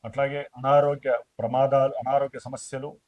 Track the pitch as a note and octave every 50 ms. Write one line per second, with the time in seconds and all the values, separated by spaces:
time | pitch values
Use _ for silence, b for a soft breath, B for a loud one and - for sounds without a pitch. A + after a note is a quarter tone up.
0 | - A2 - C3+ C#3 C#3 C#3+ C#3+ C#3 - _ B2 B2 C3+ D3 C#3+ C#3+ C#3+ C#3+ C#3
1 | - C3+ B2 A#2 - _ _ - A2+ A2+ B2+ C3 C3+ C3 C3+ C3+ C3+ C3+ - -
2 | A#2 B2+ C#3 C#3+ C#3 C3+ - B2 - - C3+ B2 - - - C3 C3+ D3 - _
3 | _